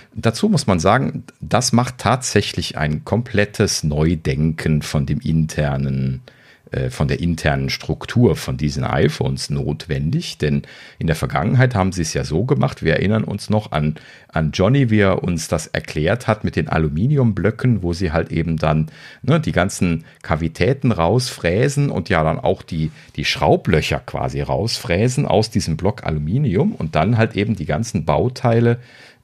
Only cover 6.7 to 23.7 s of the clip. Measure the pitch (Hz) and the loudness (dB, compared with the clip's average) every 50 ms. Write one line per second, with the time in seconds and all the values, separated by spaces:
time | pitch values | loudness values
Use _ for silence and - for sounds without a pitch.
6.7 | - - 65 64 - - 76 65 - - 85 85 80 - - 78 69 67 67 65 | -4 -4 -4 -4 -2 -2 -2 0 0 0 0 -2 -2 0 0 0 0 0 0 -2
7.7 | - - - - 78 - - - - 117 120 98 78 - - - 67 62 76 73 | -4 -6 -4 -6 -6 -6 -6 -2 2 4 4 4 4 2 -2 -6 -4 -2 -2 -2
8.7 | 71 69 62 - 64 71 - 151 - - - 67 67 64 - - - 69 - 73 | -2 -2 -4 -2 0 2 2 0 0 0 -2 -2 -2 -4 -4 -4 -4 -2 -2 -2
9.7 | 73 - - - 73 67 71 80 131 170 175 - - - - 73 71 71 - - | -4 -6 -4 -6 -4 -2 -2 -2 -2 -2 -4 -6 -6 -2 -2 0 0 0 -2 -6
10.7 | - - - - - - - 80 78 - - 65 - 69 82 117 143 123 131 127 | -16 -20 -20 -18 -10 -4 0 0 0 0 -2 -2 0 0 0 2 4 4 4 4
11.7 | 120 98 92 95 87 90 80 - - - 65 67 76 82 123 135 147 127 - 143 | 4 2 2 2 0 -2 -2 -2 -2 -4 -2 0 0 0 2 2 2 2 0 -2
12.7 | - - 80 80 78 - - 98 107 110 - - - 101 - - 104 107 - - | -2 -2 0 0 0 2 2 2 0 0 0 -2 -4 -6 -2 -2 -2 -2 -2 -2
13.7 | - 78 76 78 78 - - - - - - _ - 82 80 76 - - 90 110 | -4 -2 -2 -2 -4 -6 -10 -20 -20 -20 -12 _ -2 0 0 0 2 2 4 4
14.7 | 135 143 135 113 107 104 98 95 90 - - 90 87 80 - - 90 80 - - | 4 4 4 4 4 4 4 4 2 2 0 -2 -2 -2 -2 -2 -4 -4 -4 -4
15.7 | - - - - - 78 76 87 110 120 - - 107 - - 85 - - 78 - | -6 -6 -6 -4 -4 0 0 0 0 0 0 -2 -2 0 0 -2 -2 -2 -2 0
16.7 | - 82 80 76 71 78 107 143 151 135 123 113 95 90 87 101 - - - 127 | 0 0 0 0 0 0 0 2 2 2 2 2 2 2 0 -2 0 0 0 2
17.7 | 117 95 87 85 85 87 95 80 76 82 80 - 85 85 80 82 80 78 78 78 | 2 2 0 -2 -2 -2 -2 0 0 0 -2 0 -2 -2 0 0 -2 0 2 2
18.7 | 78 78 78 - - - - - - - - - 160 165 156 87 80 87 90 98 | 2 2 0 -2 -4 -16 -20 -20 -18 -6 0 0 2 2 2 0 0 0 0 0
19.7 | - - 98 87 82 80 - - - _ - - 82 76 82 80 - - 87 113 | 0 -2 0 0 0 -2 -4 -10 -20 _ -4 -2 -2 0 -2 -2 -2 0 0 0
20.7 | 131 131 - 123 107 82 82 85 107 127 127 - - - - 82 90 107 135 143 | 2 2 0 0 2 2 2 2 2 2 0 -2 -6 -4 -2 0 2 2 2 0
21.7 | 139 143 143 139 - 92 82 - 92 80 78 80 80 80 - 85 95 - - - | 0 0 0 0 -2 -2 -2 0 2 2 2 2 0 0 0 -2 -2 -2 -4 -8
22.7 | 85 80 78 78 - - - - - - 71 - - - 73 76 170 175 - - | -4 -4 -4 -4 -4 -10 -20 -14 -10 -6 -4 -4 -2 0 2 2 2 2 2 2